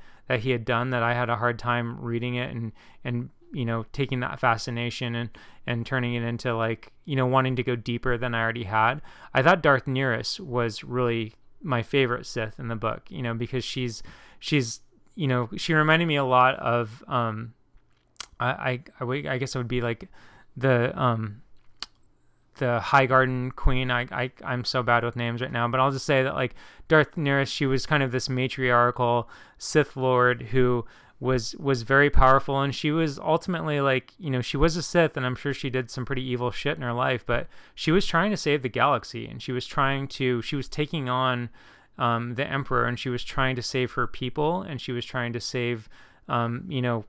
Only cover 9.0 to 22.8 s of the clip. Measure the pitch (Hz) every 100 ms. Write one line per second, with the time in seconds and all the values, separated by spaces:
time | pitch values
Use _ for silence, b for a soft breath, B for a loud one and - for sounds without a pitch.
9 | B B B 127 165 185 151 135 - 131
10 | 135 110 - - 180 123 117 107 - 123
11 | 123 117 107 - - - 202 123 113 139
12 | 127 123 - 123 110 - 120 113 110 110
13 | - 175 123 113 117 127 - - 123 110
14 | - B B B - 147 117 - - _
15 | _ - 143 127 120 - - 156 151 160
16 | 170 147 131 127 127 - 131 120 113 113
17 | - 131 113 107 117 - _ - _ _
18 | _ - - - 120 131 135 127 - -
19 | 120 139 147 131 127 131 120 123 120 117
20 | - B B B B - 131 123 123 -
21 | 131 113 110 104 - - - - - _
22 | _ _ _ _ _ - 127 120